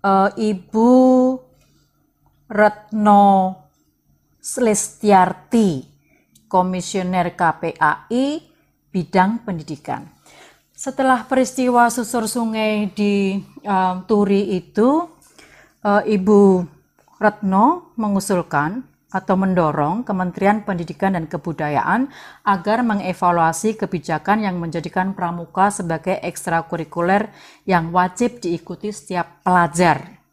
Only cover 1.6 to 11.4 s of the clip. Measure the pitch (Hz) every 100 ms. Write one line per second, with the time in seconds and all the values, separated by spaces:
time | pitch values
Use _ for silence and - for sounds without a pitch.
1.6 | _ _ _ _ _ _ _ _ _ 208
2.6 | 214 208 - 220 208 202 202 196 185 185
3.6 | _ _ _ _ _ _ _ _ - -
4.6 | 240 208 - - 208 196 180 - - 233
5.6 | 208 143 - _ _ _ _ _ _ 190
6.6 | 185 185 170 196 180 185 175 175 170 156
7.6 | 170 - 151 - - 233 269 302 _ _
8.6 | _ _ _ 190 160 196 190 233 - 170
9.6 | 151 147 - 120 - _ _ - - _
10.6 | _ _ - 254 262 254 226 262